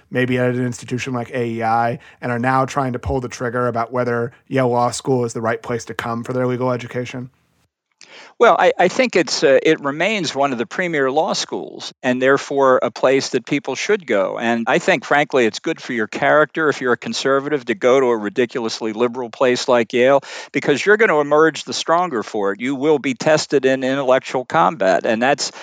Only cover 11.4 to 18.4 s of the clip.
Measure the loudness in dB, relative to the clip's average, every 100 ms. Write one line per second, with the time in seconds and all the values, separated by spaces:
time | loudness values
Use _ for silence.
11.4 | -6 -8 -8 -12 -16 -6 -4 2 4 2
12.4 | 2 2 4 4 2 0 2 2 0 -4
13.4 | -2 -4 -4 -6 -2 -2 0 0 0 -2
14.4 | -2 0 0 0 2 0 0 0 2 2
15.4 | 2 0 -6 -8 -6 -6 -6 -2 2 4
16.4 | 2 0 -2 0 0 -2 -2 -4 0 0
17.4 | 0 -4 -4 0 2 4 4 0 -2 -2